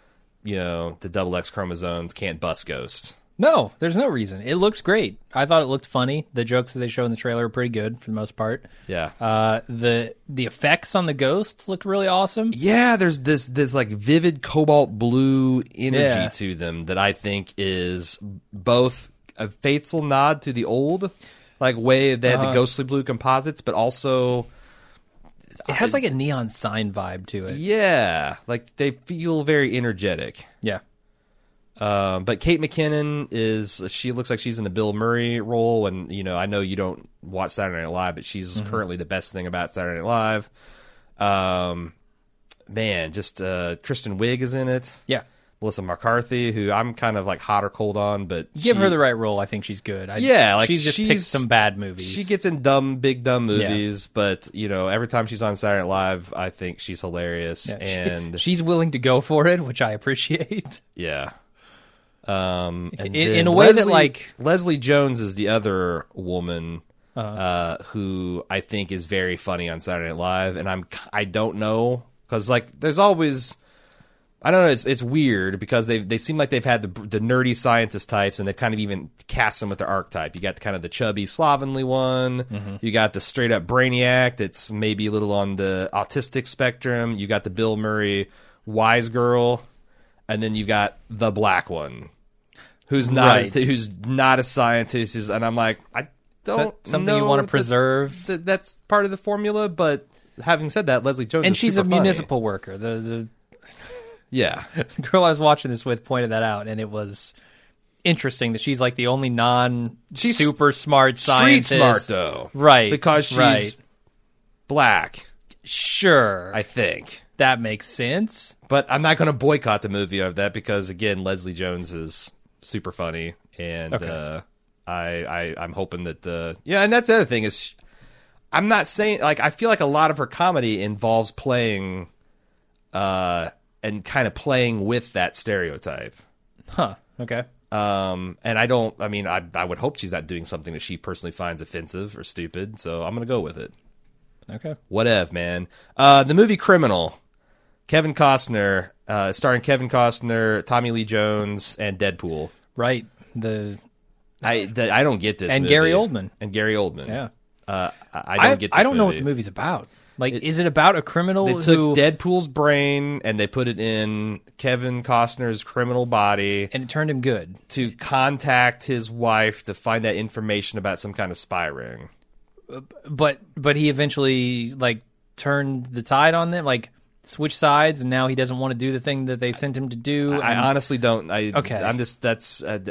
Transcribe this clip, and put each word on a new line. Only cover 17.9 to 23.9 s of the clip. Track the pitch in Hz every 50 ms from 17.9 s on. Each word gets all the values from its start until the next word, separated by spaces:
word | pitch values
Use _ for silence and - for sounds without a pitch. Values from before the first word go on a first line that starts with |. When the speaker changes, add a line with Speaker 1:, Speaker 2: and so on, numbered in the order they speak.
| 90 90 87 - - - 101 104 98 92 - _ -
Speaker 1:
both | 101 90 123 117 120 127 127 127 - - - _ _ _ _ -
a | - 110 104
faithful | 101 _ - 143 139 147 147 - - 165 151
nod | 147 139 135 139 147 156 143 -
to | 147 131
the | 120 107
old, | 82 113 127 139 147 170 185 190 185 - - - - - - - _ _ -
like, | 135 127 123
way | 113 113 127 131 131 135 139 131
they | 117 120 123
had | 123 127
Speaker 2:
Uh-huh. | 135 135
Speaker 1:
the | 127
ghostly | 123 127 127 - - 135
blue | 127 139 139 131
composites, | 131 127 117 - 131 131 135 131 156 151 -
but | - - -
also | - 113 123